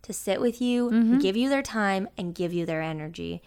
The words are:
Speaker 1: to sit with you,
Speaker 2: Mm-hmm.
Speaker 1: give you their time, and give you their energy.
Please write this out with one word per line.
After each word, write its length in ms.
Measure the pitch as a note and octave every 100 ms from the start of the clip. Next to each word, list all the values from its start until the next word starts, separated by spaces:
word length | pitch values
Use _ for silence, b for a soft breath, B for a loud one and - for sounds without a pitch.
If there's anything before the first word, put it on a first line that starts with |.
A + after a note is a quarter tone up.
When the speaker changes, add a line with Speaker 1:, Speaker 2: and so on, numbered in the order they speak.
Speaker 1:
to 100 | -
sit 260 | G3 - G3+
with 220 | B3 A#3
you, 300 | B3 A#3+ A#3+
Speaker 2:
Mm-hmm. 260 | A3+ A3+ B3+
Speaker 1:
give 180 | F#3+
you 140 | G#3 C4
their 140 | C#4
time, 440 | C#4 A3+ G3+ F#3+ G3+
and 200 | - F3
give 180 | E3+ F3
you 100 | F3
their 160 | E3 D#3+
energy. 600 | D#3+ D#3 D#3 E3 E3+ E3+